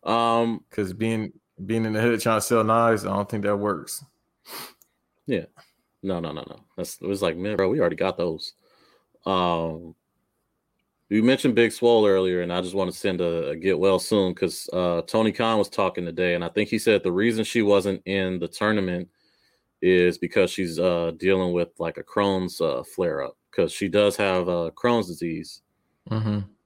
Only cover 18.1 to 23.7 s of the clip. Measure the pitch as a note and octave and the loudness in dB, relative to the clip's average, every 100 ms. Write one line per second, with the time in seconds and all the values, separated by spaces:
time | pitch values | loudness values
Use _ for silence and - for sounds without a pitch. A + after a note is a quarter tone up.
18.1 | G2 F#2 F#2 E2+ - G#2+ G#2+ F#2 F2+ F2+ | -2 0 -4 -6 -2 0 0 0 -4 -8
19.1 | _ _ _ _ _ _ _ F2+ F#2 F2+ | _ _ _ _ _ _ _ 4 6 4
20.1 | E2+ F2 - F2+ - F2+ D#2+ F2+ F2 E2 | 2 -2 0 0 0 -6 0 0 0 -2
21.1 | E2 F#2 F#2+ F#2 F2 E2+ _ E2+ - - | -2 0 2 2 -2 -4 _ -8 -8 -6
22.1 | - G2+ F#2+ F#2 - E2 B1 - - F2 | -2 0 0 -4 -2 -2 -2 -8 -4 -2
23.1 | C#2+ C2+ - _ - E2+ | -2 -6 -10 _ -2 -2